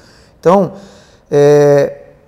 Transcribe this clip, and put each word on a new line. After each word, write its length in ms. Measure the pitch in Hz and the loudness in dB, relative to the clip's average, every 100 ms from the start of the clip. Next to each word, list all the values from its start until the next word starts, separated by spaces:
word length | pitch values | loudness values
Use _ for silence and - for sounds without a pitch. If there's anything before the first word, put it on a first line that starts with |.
| _ _ _ _ | _ _ _ _
Então, 360 | 160 196 170 - - - _ _ - | -2 -2 -2 -10 -20 -20 _ _ -6
é, 720 | 143 143 147 147 143 139 - - _ | -2 2 2 2 0 -2 -8 -20 _